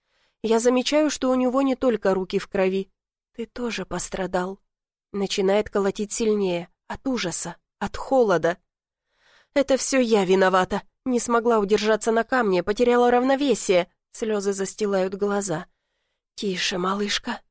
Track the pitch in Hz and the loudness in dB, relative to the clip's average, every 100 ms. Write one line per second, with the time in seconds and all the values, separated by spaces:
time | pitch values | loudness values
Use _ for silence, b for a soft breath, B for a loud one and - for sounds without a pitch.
0 | _ _ _ _ 220 220 240 254 240 294 | _ _ _ _ 0 2 2 2 2 2
1 | 302 - 262 254 254 262 269 254 254 214 | 0 0 0 2 2 2 0 0 0 0
2 | 190 190 185 196 - 196 190 190 196 _ | 0 0 -2 -4 -4 0 0 0 -6 _
3 | _ _ _ - 226 - 240 196 185 180 | _ _ _ -14 -12 -8 -8 -6 -8 -6
4 | - - 180 185 185 196 _ _ _ _ | -6 -6 -4 -2 -4 -8 _ _ _ _
5 | _ 202 190 - 190 202 214 208 196 202 | _ -6 -4 0 2 2 0 -2 -2 -2
6 | 208 - 220 208 190 175 175 _ - 202 | -4 -2 0 0 0 -2 -6 _ -14 -8
7 | 269 240 185 - 170 - _ - 202 - | -4 -4 -4 -4 -6 -10 _ -10 -10 -8
8 | - 269 220 170 165 175 _ _ _ _ | 0 2 4 2 0 -2 _ _ _ _
9 | _ b b b b 285 269 262 - 262 | _ b b b b -2 2 2 2 2
10 | 233 214 180 190 190 185 180 196 - _ | 4 2 4 4 4 2 0 -4 -8 _
11 | 262 240 240 233 226 226 196 208 214 214 | -2 -2 0 0 2 2 2 0 2 0
12 | 233 226 226 262 214 180 185 208 247 240 | 2 0 0 0 0 0 0 0 2 4
13 | 240 247 262 269 285 202 - 180 175 _ | 4 4 2 0 2 0 2 2 0 _
14 | _ - 220 208 196 196 190 - 208 196 | _ -8 -4 -2 -2 -4 -6 -4 -2 -2
15 | 185 190 202 202 196 160 - _ _ _ | -2 -2 -2 -2 -2 -6 -8 _ _ _
16 | _ _ _ - 208 180 - 185 185 202 | _ _ _ -8 -6 -4 -4 -4 -4 -4
17 | 208 - - 220 _ | -4 -4 -6 -10 _